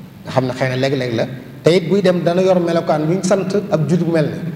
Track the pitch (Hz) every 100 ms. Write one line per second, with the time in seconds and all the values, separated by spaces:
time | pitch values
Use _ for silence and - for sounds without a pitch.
0 | - - - 131 127 123 131 127 135 139
1 | 123 113 - - - - 160 185 156 196
2 | 180 180 170 175 190 180 170 175 175 156
3 | 156 190 - 196 185 202 - 160 139 170
4 | 165 165 135 - 156